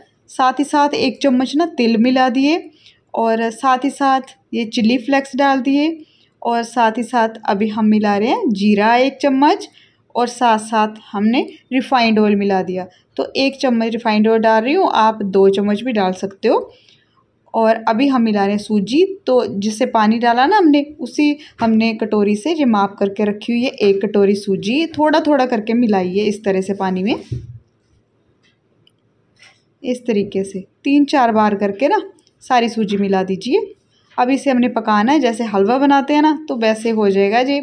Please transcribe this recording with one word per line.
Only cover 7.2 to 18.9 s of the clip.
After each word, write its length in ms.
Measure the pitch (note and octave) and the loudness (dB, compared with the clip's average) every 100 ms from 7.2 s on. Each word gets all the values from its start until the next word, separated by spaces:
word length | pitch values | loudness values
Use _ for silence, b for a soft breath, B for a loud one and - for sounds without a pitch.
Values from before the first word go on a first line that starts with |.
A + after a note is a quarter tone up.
| A3+ A3 - | -2 -2 -4
अभी 220 | G3+ A3 | -2 -2
हम 180 | G#3+ G#3+ | 0 2
मिला 300 | G#3+ G#3 G3+ | 2 2 0
रहे 120 | A3+ | 0
हैं 200 | G#4+ F4+ | 0 -2
जीरा 440 | F#3+ G#3 G3+ G#3+ A#3+ | 0 2 2 4 4
एक 220 | C4+ C4+ | 2 0
चम्मच, 500 | C#4+ C4+ D4 G4+ - b b b _ | -2 2 2 0 -6 b b b _
और 140 | - A#3+ | -4 -4
साथ 300 | - A#3+ A3 | 0 0 0
साथ 340 | G#3+ A3+ G#3+ G#3+ - | 0 -2 -2 -4 -12
हमने 320 | G3+ G#3+ B3+ - B B | -2 0 0 -2 B B
रिफाइंड 460 | B3+ - B3+ A3+ G#3+ | -4 0 0 2 2
ऑयल 160 | G#3 G3+ | 2 2
मिला 240 | G3+ F#3+ | 0 -2
दिया। 240 | F3+ F3+ F3+ b b - | -2 -8 -10 b b -8
तो 100 | - - | -6 -2
एक 200 | C4+ C4+ | -2 -2
चम्मच 360 | C4 A#3 A3+ | -2 0 -2
रिफाइंड 360 | A3+ A3+ G#3+ G#3+ | -4 -2 2 2
ऑयल 120 | A3+ | 2
डाल 220 | A3 A3 | 2 2
रही 120 | A#3 | 2
हूँ, 140 | F4+ F4+ | 0 0
आप 340 | - A3 A3 | 2 0 0
दो 240 | G3+ G3 G3 | -2 2 4
चम्मच 320 | G3 G#3 G#3 | 2 -2 -2
भी 100 | A#3+ | -2
डाल 200 | G#3+ F#3 | -2 -2
सकते 340 | F#3 G3 - A3 | -4 -10 -6 -2
हो। 240 | G#4 - b b b b b _ _ _ | -2 -2 b b b b b _ _ _
और 280 | A3+ A3 A3+ A3 | -2 0 0 0
अभी 200 | A3+ C#4 | 0 2
हम 140 | C4 | 2
मिला 220 | A3+ G#3 | 0 0
रहे 100 | G3 | 0
हैं 80 | G#3 | -2
सूजी, 420 | - G#3+ F#3+ | -2 -2 0